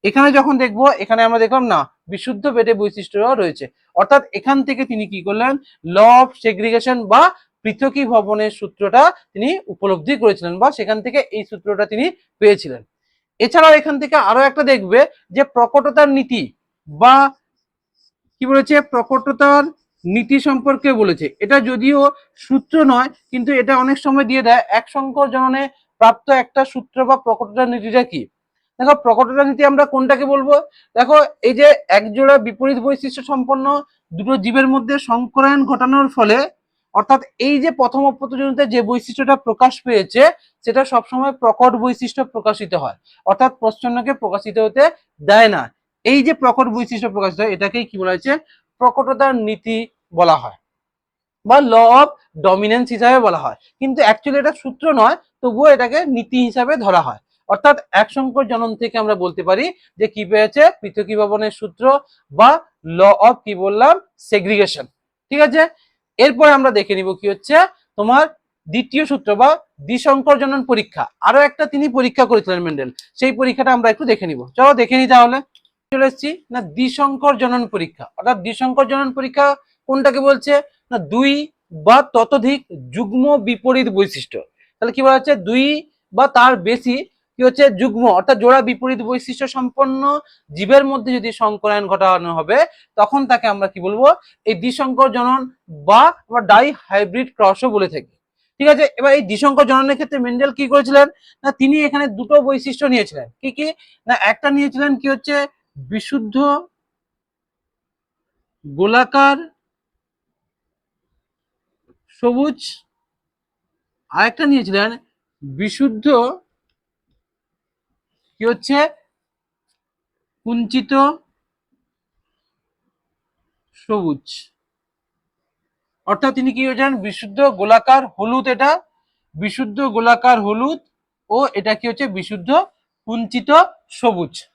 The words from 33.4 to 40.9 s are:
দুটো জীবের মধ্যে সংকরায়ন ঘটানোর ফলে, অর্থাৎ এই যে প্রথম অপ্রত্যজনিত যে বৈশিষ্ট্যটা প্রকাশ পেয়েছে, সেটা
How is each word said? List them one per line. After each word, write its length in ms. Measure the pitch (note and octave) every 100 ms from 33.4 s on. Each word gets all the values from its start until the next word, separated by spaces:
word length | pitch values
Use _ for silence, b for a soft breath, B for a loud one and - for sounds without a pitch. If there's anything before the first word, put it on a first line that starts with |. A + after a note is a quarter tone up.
| B3+ C4+ C4+ C#4+ D4 _ _
দুটো 220 | E3 F#3+ C4
জীবের 240 | G3 B3 C4+
মধ্যে 220 | C4+ A3+ C#4 -
সংকরায়ন 520 | A#3 B3 C#4 C4+ C#4 C4+
ঘটানোর 400 | C4 B3+ C4+ C4+ C4+
ফলে, 220 | G#3 A#3+ D#4+ _ _ _ _ G3+
অর্থাৎ 260 | G#3+ C4+ - _ B3+
এই 80 | C#4+
যে 60 | D#4+ C4+
প্রথম 220 | A#3+ C4+ C#4
অপ্রত্যজনিত 480 | C4+ C4 B3+ C#4 B3+ C#4
যে 60 | A#3+ A3
বৈশিষ্ট্যটা 460 | B3 - A#3+ C4+ C4+ -
প্রকাশ 280 | G#3+ B3+ - B3
পেয়েছে, 360 | A3 F#3+ A#3 D4+ E4 _ _ -
সেটা 160 | A#3 C4